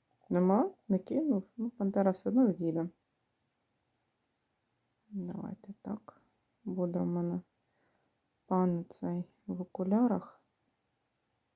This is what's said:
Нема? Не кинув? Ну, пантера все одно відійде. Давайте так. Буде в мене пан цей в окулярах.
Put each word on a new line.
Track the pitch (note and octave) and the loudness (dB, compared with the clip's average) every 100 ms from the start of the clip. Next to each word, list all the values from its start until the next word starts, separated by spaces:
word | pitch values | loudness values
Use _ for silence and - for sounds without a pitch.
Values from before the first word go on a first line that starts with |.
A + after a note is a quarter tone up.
| _ _ - | _ _ -2
Нема? | F3+ F#3 G#3 F#4+ - - | 2 4 4 2 -4 -2
Не | F#3 | -2
кинув? | - C4+ D#4 G3+ - - | 0 -2 0 0 -2 -8
Ну, | A#3 | -8
пантера | - G3 G3+ F#3+ | -4 -2 2 2
все | F#3+ G3 | 2 0
одно | A#3+ A#3 | 2 2
відійде. | E3+ E3 E3 E3+ _ _ _ _ _ _ _ _ _ _ _ _ _ _ _ _ _ _ _ _ _ A3 | 2 -2 -2 -4 _ _ _ _ _ _ _ _ _ _ _ _ _ _ _ _ _ _ _ _ _ _
Давайте | G3+ F3 F3+ - G3+ G3+ - | -10 -8 -8 -10 -12 -16 -14
так. | - G#3+ - _ _ _ _ _ | -10 -10 -10 _ _ _ _ _
Буде | G#3 F3+ F3+ F3 | -8 -2 -2 0
в | F3 | 0
мене | F3 F3 F3+ - _ _ _ _ _ _ _ _ _ - | 0 -2 -4 -8 _ _ _ _ _ _ _ _ _ -2
пан | F#3 F3+ E3+ - | 2 2 0 -4
цей | - F3 F3 F3 _ G3+ | -8 -6 -4 -8 _ -10
в | F3+ | -8
окулярах. | F3+ - F#3 G#3 A#3+ F#3 - - _ _ _ _ _ _ _ _ _ _ _ | -8 -6 0 2 4 0 -4 -20 _ _ _ _ _ _ _ _ _ _ _